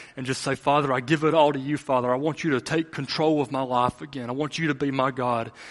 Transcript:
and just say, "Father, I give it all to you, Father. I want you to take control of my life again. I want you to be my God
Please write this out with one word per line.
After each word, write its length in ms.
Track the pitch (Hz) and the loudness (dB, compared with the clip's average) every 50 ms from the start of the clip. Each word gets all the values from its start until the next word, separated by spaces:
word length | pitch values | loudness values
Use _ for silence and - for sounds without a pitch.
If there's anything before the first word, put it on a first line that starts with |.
| - - - | -20 -16 -12
and 80 | 131 131 | -8 -4
just 160 | 127 131 - | -4 -4 -4
say, 140 | - 139 135 | -2 -4 -4
"Father, 360 | - - 143 143 147 143 135 | 0 2 2 4 4 4 2
I 100 | 127 127 | 0 0
give 220 | 123 123 160 139 156 | 2 0 0 2 2
it 120 | 156 156 | 4 6
all 180 | 160 147 147 143 | 6 6 6 4
to 60 | 135 | 0
you, 180 | 131 143 147 | -2 -4 -4
Father. 340 | - - - 131 127 123 123 | -4 -2 0 0 0 2 2
I 60 | 127 | 0
want 260 | 131 147 160 143 - - | 0 0 -2 -4 -2 0
you 60 | 165 | 0
to 100 | 135 123 | 0 0
take 320 | - - 151 165 160 - | 0 0 -2 -2 -2 -4
control 480 | - 156 139 - - - 156 160 156 147 | -6 -10 -8 -6 -2 0 2 2 4 2
of 120 | 135 117 | 0 -2
my 100 | 135 135 | -2 -4
life 400 | 135 123 127 123 123 123 - - | -2 0 2 2 2 2 0 -4
again. 280 | - 147 139 135 120 117 | -14 -12 -10 -8 -6 -6
I 20 | |
want 260 | 127 139 151 139 - | -4 -4 -4 -4 -2
you 120 | 160 160 147 | -2 -2 -2
to 40 | 143 | 0
be 160 | 131 147 139 | 0 -2 -2
my 220 | 135 135 131 139 | 0 2 0 0
God 400 | 127 131 123 123 120 113 113 113 - - - - | 0 -2 -2 0 0 -2 -4 -6 -10 -16 -20 -18